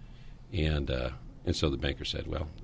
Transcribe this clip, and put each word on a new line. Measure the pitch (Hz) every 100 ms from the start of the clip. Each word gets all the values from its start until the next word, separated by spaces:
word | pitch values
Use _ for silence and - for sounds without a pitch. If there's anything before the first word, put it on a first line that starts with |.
| - - - - -
And, | - 78 76 71
uh, | 64 62 65 - - -
and | -
so | 78
the | 65
banker | 69 67 73
said, | 76 -
"Well, | 76 78 -